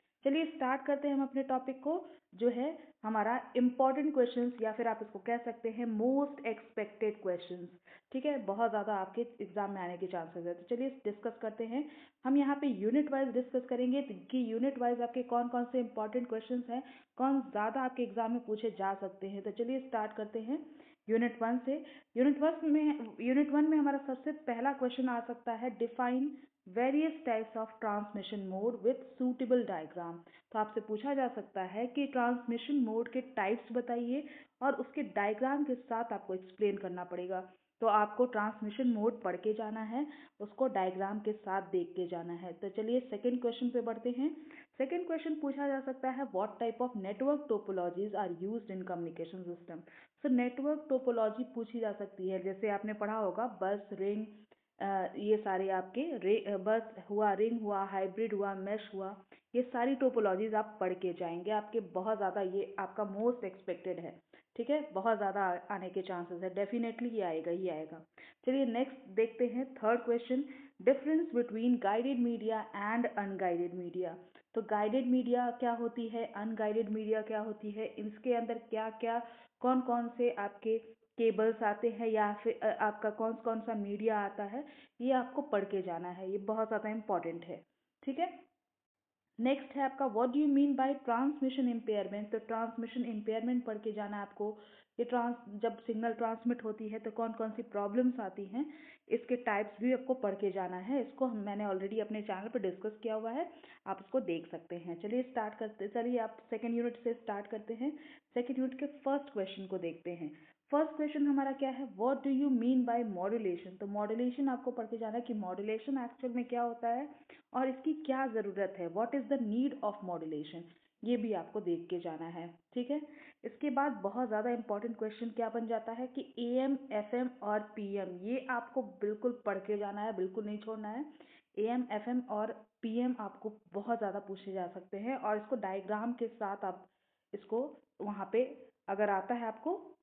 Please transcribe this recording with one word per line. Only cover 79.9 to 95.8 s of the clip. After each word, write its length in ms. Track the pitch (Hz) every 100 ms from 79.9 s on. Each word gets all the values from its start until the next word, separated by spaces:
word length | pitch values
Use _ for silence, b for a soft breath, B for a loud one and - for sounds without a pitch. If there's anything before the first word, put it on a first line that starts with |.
| 240 233 240
से 140 | 240
आपके 460 | 226 202 - 226 226 - - _ -
केबल्स 460 | 226 202 220 220
आते 260 | 220 208 233
हैं 180 | 208 226
या 260 | 220 208
फिर, 260 | 208 226 -
अ, 200 | 220 -
आपका 260 | 214 214 214
कौन 240 | 214 226
कौन 260 | 226 233 226
सा 140 | 214
मीडिया 460 | 214 202 202 220 214
आता 240 | 202 208
है, 220 | 202 233 302 B B _
ये 100 | 247
आपको 300 | 254 247 277
पढ़ 220 | 285 208
के 180 | 196 196
जाना 280 | 180 165 180
है, 220 | 180 190
ये 60 | 202
बहुत 300 | 196 220 220
ज़्यादा 220 | 214 214
important 560 | 220 214 185 165 170 170
है, 180 | 165 - _ _ _
ठीक 160 | - 269
है। 260 | 349 - - _ _ _ _ _ _ _ _ -
Next 360 | 240 277 - 269
है 60 |
आपका, 220 | 269 269 269
"What 220 | 208 247
do 80 | 285
you 140 | 302
mean 280 | 277 285 277
by 120 | 262 277 -
transmission 640 | 233 269 294 262 262 247
impairment?" 580 | 233 220 208 190 202 208
तो 80 | 226
transmission 640 | 220 226 226 226 233 247 240
impairment 600 | 214 208 220 233 247 240
पढ़ 120 | 214
के 140 | 220
जाना 240 | 214 208 208
है 60 |
आपको। 380 | 202 - 208 214 B B B -
ये 60 | 240
ट्रांस-, 540 | 247 240 240 - 202
जब 160 | 226
signal 360 | 220